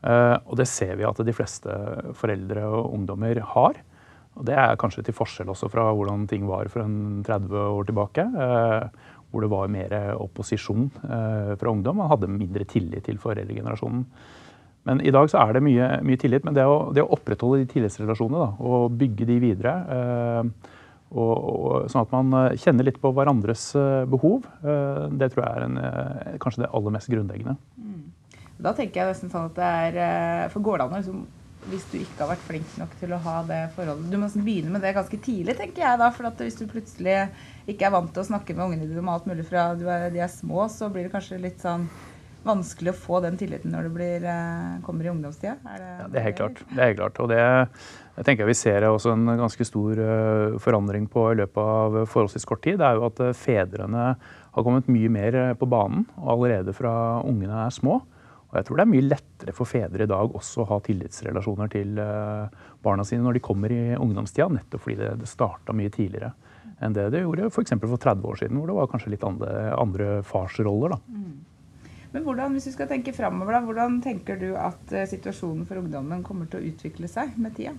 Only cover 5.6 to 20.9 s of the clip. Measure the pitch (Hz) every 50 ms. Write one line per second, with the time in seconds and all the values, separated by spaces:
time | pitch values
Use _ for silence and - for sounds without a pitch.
5.6 | - - - 113 113 110 110 104 101 101 101 101 104 101 - 95 101 101 95 95
6.6 | 101 104 - 120 110 107 107 107 104 104 104 101 101 101 113 101 98 95 98 104
7.6 | 101 104 104 101 101 101 110 107 104 98 - - 170 233 254 190 135 123 123 117
8.6 | 113 113 110 110 - - - - - - - - - _ - 110 110 107 104 95
9.6 | 95 98 104 98 92 95 98 104 104 101 104 - 101 95 - - 104 - - 107
10.6 | - - 104 107 123 143 - - - 151 120 117 110 110 110 107 104 101 104 98
11.6 | - 120 113 104 95 117 165 208 196 156 156 127 104 104 98 101 107 87 92 101
12.6 | 101 - - 117 113 110 - 98 101 - 104 104 - 113 110 104 101 101 107 107
13.6 | 107 113 113 107 - - 113 123 127 127 - - - - - - - - - -
14.6 | - - _ _ _ - 123 131 - 151 135 135 147 151 - 196 123 107 113 127
15.6 | 139 147 127 120 123 127 - - - 113 127 127 - 139 117 143 151 165 151 139
16.6 | 131 135 143 151 - - 151 135 147 - - - - - 107 - - 120 131 139
17.6 | 135 127 - 143 117 104 - - 107 107 113 110 120 113 131 165 127 117 101 101
18.6 | 120 123 123 123 120 117 120 117 139 131 107 98 120 113 120 120 123 120 104 92
19.6 | 104 120 151 180 180 - 135 127 123 123 120 120 120 117 117 117 117 120 110 -
20.6 | - - - - - -